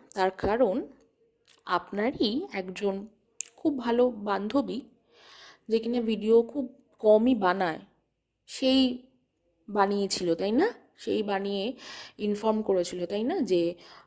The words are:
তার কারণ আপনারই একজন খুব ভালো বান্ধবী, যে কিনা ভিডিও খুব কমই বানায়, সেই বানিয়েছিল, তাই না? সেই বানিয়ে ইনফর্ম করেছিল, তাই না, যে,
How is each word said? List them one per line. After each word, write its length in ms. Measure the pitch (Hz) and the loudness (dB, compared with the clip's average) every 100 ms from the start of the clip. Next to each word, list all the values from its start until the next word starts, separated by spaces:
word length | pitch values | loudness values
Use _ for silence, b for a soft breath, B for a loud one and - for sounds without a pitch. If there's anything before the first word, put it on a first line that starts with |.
| - | -10
তার 180 | 202 190 | -2 0
কারণ 500 | - 196 226 233 220 415 - _ _ _ _ _ _ - | 0 0 2 2 0 -6 -14 _ _ _ _ _ _ -4
আপনারই 840 | 175 - 202 226 330 247 247 392 | -4 -2 -4 -2 0 -2 -2 -6
একজন 560 | 202 185 185 202 196 214 _ _ - - - | -8 -10 -6 -4 -4 -10 _ _ -16 -16 -6
খুব 240 | 320 277 | -4 -2
ভালো 320 | 240 240 247 | 0 2 2
বান্ধবী, 720 | 214 208 196 208 269 208 214 - _ _ b b b b b - | 0 -4 -4 -2 -2 -2 -6 -12 _ _ b b b b b -2
যে 120 | 226 | -2
কিনা 220 | 226 247 | 0 -2
ভিডিও 400 | 226 208 214 233 | -2 -2 4 4
খুব 340 | 233 294 247 - _ _ | 4 -2 -8 -10 _ _
কমই 360 | 214 214 240 240 | 6 6 6 4
বানায়, 440 | 185 185 180 156 - _ _ _ _ _ - | 2 2 0 -4 -12 _ _ _ _ _ -18
সেই 600 | - 262 269 254 247 - _ _ _ _ _ - | -4 2 4 2 0 -12 _ _ _ _ _ -4
বানিয়েছিল, 680 | 202 196 202 196 - 175 170 | 0 0 0 -2 -2 -2 -2
তাই 160 | 190 | 0
না? 180 | 240 427 - _ - | 2 0 -2 _ -12
সেই 260 | - 208 | -4 -2
বানিয়ে 500 | 208 196 202 202 208 269 B B B - | -2 -4 -4 -4 -6 -8 B B B -6
ইনফর্ম 440 | 208 208 220 220 | -4 -2 0 0
করেছিল, 440 | 214 190 175 180 175 | 0 0 0 -4 -6
তাই 180 | 202 | -4
না, 180 | 240 370 | -2 -2
যে, 340 | 269 180 170 170 B B | 0 2 0 -4 B B